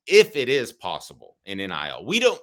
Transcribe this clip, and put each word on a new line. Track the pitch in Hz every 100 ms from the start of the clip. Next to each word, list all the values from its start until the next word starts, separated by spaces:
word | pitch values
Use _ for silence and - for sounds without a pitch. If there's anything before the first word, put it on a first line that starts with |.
| -
if | 202 - 151
it | 123
is | 139 113
possible | - 90 76 - 64 - _ 95
in | 98
N | 98
I | 78 73
L, | 65 104
we | 226
don't | 247 180